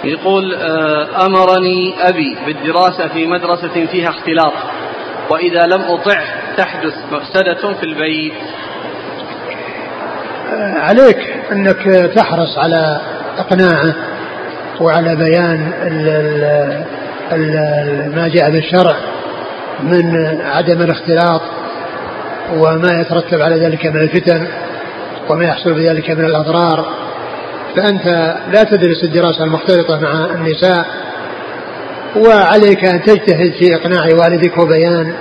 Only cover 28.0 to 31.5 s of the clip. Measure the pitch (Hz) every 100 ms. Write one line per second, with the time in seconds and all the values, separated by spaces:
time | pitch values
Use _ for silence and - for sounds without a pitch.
28 | 175 170 160 165 - 202 214 208 170 165
29 | 165 165 175 160 160 160 - 180 165 151
30 | 151 156 165 175 160 151 185 180 165 -
31 | - - - - -